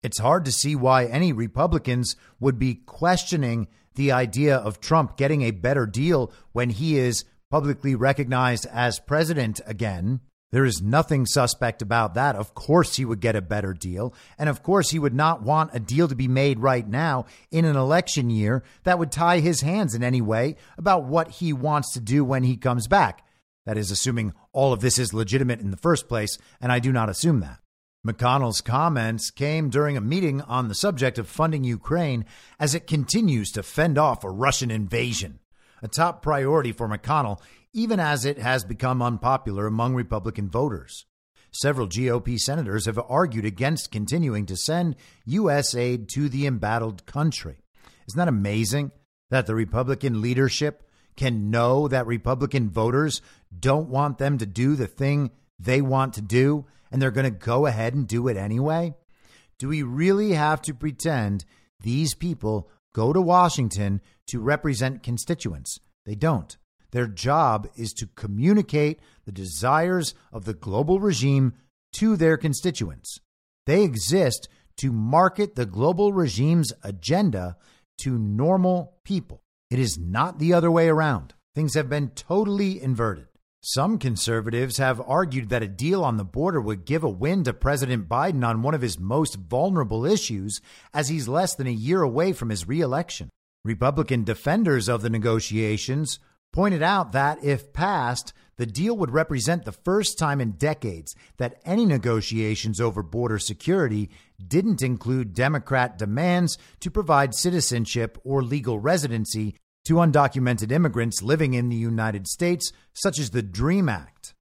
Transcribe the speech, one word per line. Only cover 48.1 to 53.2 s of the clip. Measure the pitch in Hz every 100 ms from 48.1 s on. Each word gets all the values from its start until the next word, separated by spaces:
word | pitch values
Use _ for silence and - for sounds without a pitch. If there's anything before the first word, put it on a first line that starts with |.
| 113
that | 175
amazing | 117 101 104 110 135 143 - _ _ _
that | 131 123
the | 113
Republican | 110 117 127 135 135 113
leadership | 113 127 135 - 147 147 - _ _ -
can | 135 117 104
know | 117 120 131 147
that | 131 117
Republican | 120 120 127 139 135 110
voters | 98 113 127 151 -